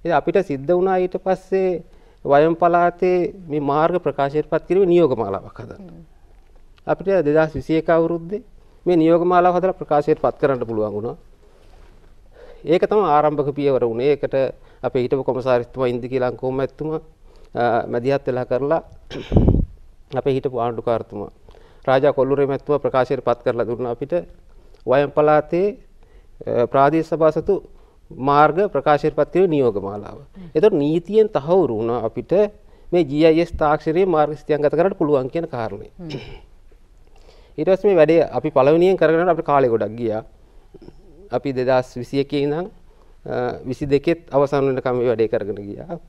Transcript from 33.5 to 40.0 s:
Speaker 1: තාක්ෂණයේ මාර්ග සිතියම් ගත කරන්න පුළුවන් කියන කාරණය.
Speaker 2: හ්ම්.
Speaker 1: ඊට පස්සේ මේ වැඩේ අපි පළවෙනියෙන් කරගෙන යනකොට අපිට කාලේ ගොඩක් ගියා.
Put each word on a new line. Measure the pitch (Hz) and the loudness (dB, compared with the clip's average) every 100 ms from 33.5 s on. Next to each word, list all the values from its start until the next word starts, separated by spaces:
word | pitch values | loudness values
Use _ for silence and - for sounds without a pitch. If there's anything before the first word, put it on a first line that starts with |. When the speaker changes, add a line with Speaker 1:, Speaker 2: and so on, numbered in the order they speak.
Speaker 1:
තාක්ෂණයේ | - 156 151 165 160 190 | -2 0 0 0 0 2
මාර්ග | 156 151 | 2 0
සිතියම් | 151 - 151 | -2 -4 0
ගත | 147 | 0
කරන්න | 147 185 | 2 0
පුළුවන් | 196 151 143 131 | 0 0 0 0
කියන | 165 165 | -6 -6
කාරණය. | 123 110 98 - - | -8 -8 -10 -16 -18
Speaker 2:
හ්ම්. | 170 131 - - - - - - _ - - - - - - - | -14 -14 -14 -20 -20 -20 -20 -20 _ -20 -20 -20 -20 -20 -18 -4
Speaker 1:
ඊට | 180 | 0
පස්සේ | 190 208 | 2 4
මේ | 180 | 4
වැඩේ | 151 165 - | 6 4 2
අපි | 127 156 | -2 -2
පළවෙනියෙන් | 139 135 165 180 180 | 2 4 4 4 4
කරගෙන | 160 165 | 2 2
යනකොට | 180 | 2
අපිට | 160 156 | 0 2
කාලේ | 143 131 | 2 2
ගොඩක් | 113 104 | 0 -2
ගියා. | 117 | -4